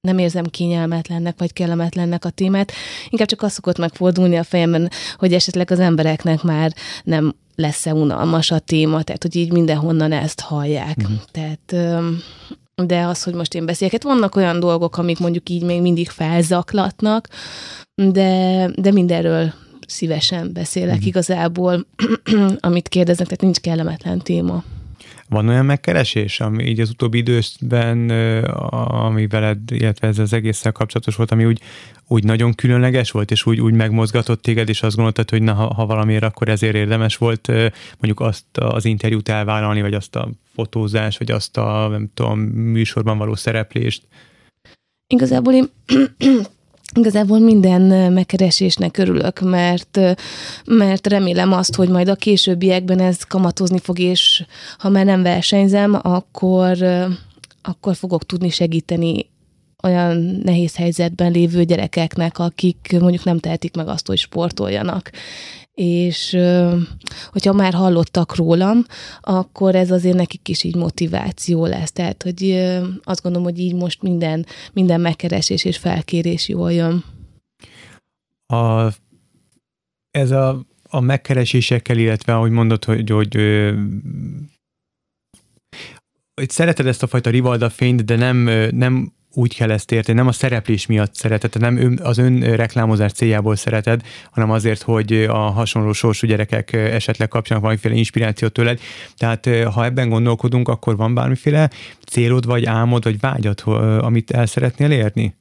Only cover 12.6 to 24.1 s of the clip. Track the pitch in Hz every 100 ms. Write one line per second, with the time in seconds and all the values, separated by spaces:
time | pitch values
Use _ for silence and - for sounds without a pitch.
12.6 | _ - 180 175 175 175 - 175 165 170
13.6 | 165 170 190 233 285 254 202 196 180 170
14.6 | 175 170 170 - 175 165 175 170 - 175
15.6 | 175 175 180 170 170 - 160 170 165 180
16.6 | 175 202 190 - 214 220 - - - -
17.6 | - - - - 196 190 190 185 185 185
18.6 | 185 - 196 202 175 170 165 165 160 -
19.6 | - - - - 165 156 - 180 175 175
20.6 | 165 185 180 180 190 185 170 180 170 175
21.6 | 180 175 - - 233 226 - 214 196 196
22.6 | 175 175 - 185 175 175 180 180 190 170
23.6 | 170 165 160 160 175